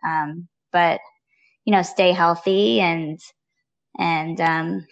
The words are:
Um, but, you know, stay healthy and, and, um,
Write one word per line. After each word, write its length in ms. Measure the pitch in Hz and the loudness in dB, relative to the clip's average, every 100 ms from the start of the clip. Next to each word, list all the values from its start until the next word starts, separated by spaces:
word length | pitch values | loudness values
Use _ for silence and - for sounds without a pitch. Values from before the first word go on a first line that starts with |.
Um, 440 | 160 160 147 160 175 _ _ | -6 -4 -6 -8 -16 _ _
but, 280 | 175 170 - - _ _ _ _ _ | 0 2 0 -8 _ _ _ _ _
you 80 | - | 0
know, 100 | 196 | 0
stay 300 | 180 - 180 | 2 2 2
healthy 680 | 180 170 170 190 190 214 226 | 4 2 2 0 2 2 2
and, 380 | 180 165 156 165 - _ _ _ _ _ _ - | 0 -2 -6 -10 -16 _ _ _ _ _ _ -6
and, 420 | 170 160 160 160 | -2 -2 -4 -2
um, 460 | 165 160 165 190 165 | 0 0 -2 -6 -10